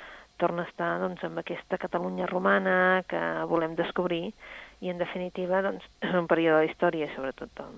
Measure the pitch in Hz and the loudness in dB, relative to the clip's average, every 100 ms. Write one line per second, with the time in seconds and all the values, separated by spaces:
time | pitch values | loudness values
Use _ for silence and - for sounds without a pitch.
0 | - - - - 170 170 175 - 170 175 | -16 -18 -20 -2 0 0 -4 -4 -2 0
1 | 185 175 175 165 - 175 - 185 185 175 | -2 -4 -6 -6 -6 -8 -4 -4 -2 -2
2 | 180 185 180 180 190 196 190 185 185 185 | -2 -2 -2 0 4 4 4 4 6 4
3 | - 170 165 165 165 165 160 165 170 - | 2 -2 0 -2 0 2 2 0 -2 0
4 | 175 165 185 - - - - - 180 175 | -2 -2 -4 -10 -16 -16 -18 -8 -6 -4
5 | 175 185 180 185 180 190 196 185 - - | -4 -4 -6 -4 0 2 2 -4 -10 -8
6 | 196 180 165 165 165 156 160 - 175 165 | 0 0 4 4 6 6 4 2 0 0
7 | 143 - 135 - - - 143 | -4 -6 -8 -8 -12 -12 -14